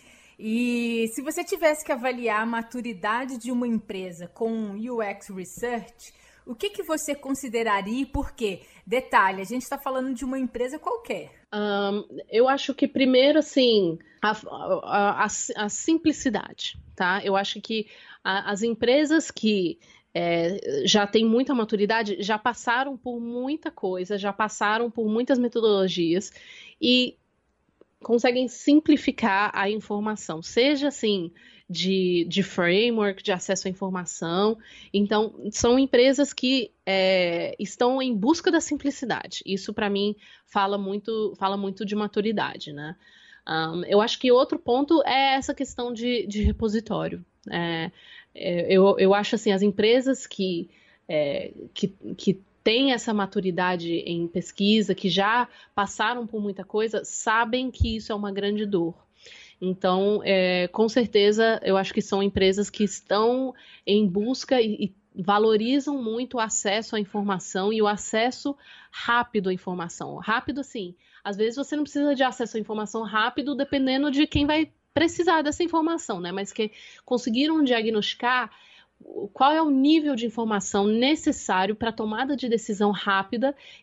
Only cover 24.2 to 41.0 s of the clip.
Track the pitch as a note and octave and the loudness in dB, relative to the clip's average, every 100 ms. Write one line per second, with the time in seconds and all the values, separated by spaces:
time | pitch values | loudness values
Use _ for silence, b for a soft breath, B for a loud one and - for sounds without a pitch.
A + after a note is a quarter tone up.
24.2 | G3+ G3+ G#3+ - G#3 A3 A#3+ A#3 G#3+ A3 | -4 -2 -4 0 0 2 0 -2 -2 0
25.2 | B3+ C4 A#3+ A#3 A3 G3 F#3+ F3 E3+ F3 | 2 2 2 2 2 4 2 0 0 0
26.2 | - B B B B B A#3+ B3 B3 - | -2 B B B B B 2 4 2 -4
27.2 | _ _ _ _ _ _ _ _ - A#3 | _ _ _ _ _ _ _ _ 0 2
28.2 | B3+ B3 B3+ - - D4 D#4 D4 - - | 4 2 -2 -2 4 6 6 4 2 0
29.2 | A3 G3 G#3 G3+ G3+ G#3+ - G#3 G#3+ G#3+ | 0 2 0 0 -2 -2 -4 -4 -4 -6
30.2 | - D#3+ - A#3 C4+ C#4+ C#4+ C4+ A3 G3 | -8 -10 -4 2 4 4 0 0 0 0
31.2 | E3+ b b b - E3+ F3+ F#3+ F3+ F3+ | -2 b b b -12 -4 0 2 2 2
32.2 | E3+ F3 F#3+ - E3+ F#3 A#3+ A3+ G#3 G3 | 0 0 -2 0 2 4 2 2 0 -2
33.2 | G#3+ F3+ - F#3 F#3+ F#3 F#3+ F#3 E3+ - | -4 -4 -2 -4 -4 -6 -6 -4 -6 -8
34.2 | E3 F3 G#3 A3 B B B G3+ G3+ G#3+ | -4 0 2 0 B B B -2 2 2
35.2 | A3 - G#3 - A#3+ B3+ C4+ B3 B3+ C4+ | 0 -4 -8 0 4 4 6 6 6 6
36.2 | C#4+ - B3+ G3+ - _ - F#3+ F#3+ F#3+ | 2 0 0 0 -2 _ -2 2 4 4
37.2 | F3 E3+ - - G3+ - B3 C4+ C4 G#3+ | 2 0 -4 -6 -10 0 0 2 0 0
38.2 | A3 E4+ F#4+ D#4+ - C#4+ C#4+ - A#3+ D3+ | 2 2 2 0 0 -4 -4 -4 -4 -4
39.2 | - - - F#3+ G3+ G#3+ G#3 G3 G#3 G#3 | -4 -12 -6 -6 -4 -4 -2 0 -2 -4
40.2 | B B _ G#3 G3 G3+ G3 G#3 | B B _ -2 0 -2 -4 -6